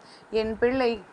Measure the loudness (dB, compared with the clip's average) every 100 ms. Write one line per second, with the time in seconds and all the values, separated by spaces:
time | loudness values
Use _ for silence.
0 | -20 -20 -6 -2 -2 0 0 2 0 -2
1 | -8